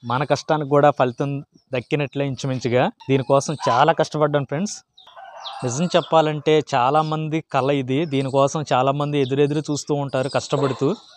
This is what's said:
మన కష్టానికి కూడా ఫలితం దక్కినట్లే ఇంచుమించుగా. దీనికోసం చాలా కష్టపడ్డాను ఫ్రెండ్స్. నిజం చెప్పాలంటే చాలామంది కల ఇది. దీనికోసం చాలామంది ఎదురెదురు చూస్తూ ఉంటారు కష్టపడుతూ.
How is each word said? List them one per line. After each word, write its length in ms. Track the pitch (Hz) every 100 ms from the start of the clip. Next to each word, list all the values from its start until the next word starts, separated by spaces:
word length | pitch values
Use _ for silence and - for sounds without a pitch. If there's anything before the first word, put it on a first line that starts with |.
| 120
మన 100 | 123 147
కష్టానికి 400 | 139 - 151 135
కూడా 140 | 143 147 -
ఫలితం 320 | 123 117 143 139 - _ _
దక్కినట్లే 500 | 127 - 147 143 139 139
ఇంచుమించుగా. 540 | 127 139 127 120 123 180 - -
దీనికోసం 440 | 135 131 139 - 143 120
చాలా 260 | 120 156 156
కష్టపడ్డాను 500 | 156 151 151 147 135
ఫ్రెండ్స్. 260 | 143 208 - _ _ - - - - - -
నిజం 260 | 127 127 175 175
చెప్పాలంటే 580 | - 165 156 151 156 156 -
చాలామంది 680 | 135 127 151 156 156 156 160 - 135
కల 120 | 135 143
ఇది. 180 | 127 135 170
దీనికోసం 480 | 135 135 135 139 160 139
చాలామంది 460 | 127 135 143 147 147
ఎదురెదురు 400 | 131 135 143 151 147
చూస్తూ 240 | 147 - 143
ఉంటారు 260 | 139 135 131 127
కష్టపడుతూ. 500 | - 143 139 120 139 226 -